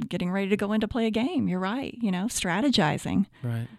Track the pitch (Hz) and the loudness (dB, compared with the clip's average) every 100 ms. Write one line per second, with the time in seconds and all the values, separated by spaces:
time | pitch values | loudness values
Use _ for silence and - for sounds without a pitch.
0 | - 175 175 190 196 202 202 214 214 240 | -6 -2 -2 -2 0 0 2 0 0 0
1 | 226 214 254 269 196 180 185 240 - - | 0 0 0 0 0 0 -2 -2 -6 -4
2 | 226 180 208 - 185 170 285 233 151 - | -2 0 -2 -2 0 2 4 4 4 2
3 | - 185 196 - 123 117 117 | 0 0 0 -2 -4 -4 -6